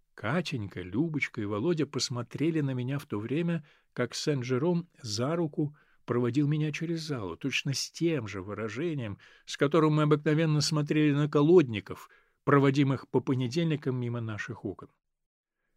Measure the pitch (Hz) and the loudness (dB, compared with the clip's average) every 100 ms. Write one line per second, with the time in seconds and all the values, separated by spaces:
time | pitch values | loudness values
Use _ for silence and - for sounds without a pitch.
0 | _ - 104 180 147 131 98 - 90 104 | _ -10 -4 -4 -4 -6 -8 -10 -6 -2
1 | 170 151 - - 101 104 147 165 143 131 | -2 -2 -6 -4 -4 -2 -2 0 -2 -4
2 | - 120 120 - 156 160 139 127 123 143 | -4 -6 -8 -4 -2 0 -2 -2 -4 -6
3 | - 104 113 139 170 165 - _ _ - | -6 -6 -4 -2 -2 -4 -6 _ _ -6
4 | 120 - - 143 120 127 165 175 170 _ | -4 -2 -2 -2 0 0 2 0 -4 _
5 | 113 104 127 170 165 160 151 - _ _ | -8 -4 -2 -2 -2 -2 -4 -6 _ _
6 | - 120 120 123 143 151 151 147 165 165 | -2 0 2 2 0 0 -2 -4 -6 -6
7 | 156 131 95 82 139 - 147 127 - - | -6 -6 -6 -6 -4 -4 -4 -4 -6 -2
8 | 165 156 107 98 95 101 110 107 170 147 | -2 0 -4 -8 -8 -6 -6 -4 -4 -4
9 | 113 98 - - - - 143 165 156 151 | -6 -10 -14 -20 -16 0 4 6 6 4
10 | 151 151 160 151 165 151 143 156 147 156 | 4 4 4 2 4 2 2 0 2 2
11 | 151 143 147 151 147 180 131 107 - 92 | 4 4 2 4 8 8 6 -2 -8 -14
12 | - _ _ _ - 139 139 135 135 131 | -16 _ _ _ 4 6 6 4 2 0
13 | - 131 135 127 127 143 165 147 139 127 | 0 -2 0 -2 0 -2 0 0 -2 -4
14 | 120 120 113 104 - 107 104 87 - _ | -4 -4 -6 -8 -10 -8 -8 -10 -16 _
15 | _ _ _ _ _ _ _ | _ _ _ _ _ _ _